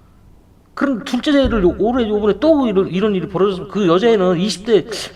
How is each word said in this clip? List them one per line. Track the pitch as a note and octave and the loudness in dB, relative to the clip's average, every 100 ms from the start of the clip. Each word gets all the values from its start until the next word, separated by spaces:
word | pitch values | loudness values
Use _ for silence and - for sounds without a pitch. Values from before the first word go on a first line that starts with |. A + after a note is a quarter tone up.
| _ _ - - _ _ _ | _ _ -20 -20 _ _ _
그럼 | - C#4 A3+ | -6 -4 -4
둘째를 | - B3 D4+ C#4+ B3+ A3 | -4 -4 0 2 2 2
요-, | F3+ - | 0 2
올해, | G#3+ B3+ A3 | 0 0 0
요번에 | G#3 G#3 F#3+ | 0 0 2
또 | D4+ D4+ B3 | 2 2 2
이런, | F#3+ F#3 | 0 0
이런 | F3+ G#3+ | 0 -2
일이 | F#3+ D3+ | -2 -4
벌어져서, | F3 G3+ F3+ D3+ | 0 0 -2 -6
그 | F#3+ F#3+ | -2 2
여자애는 | F3 A#3 A3 F3+ E3+ | 2 4 2 2 0
이십 | G#3 F3 G#3+ | -2 -4 0
대, | G3+ - G3 - | 0 0 -8 -12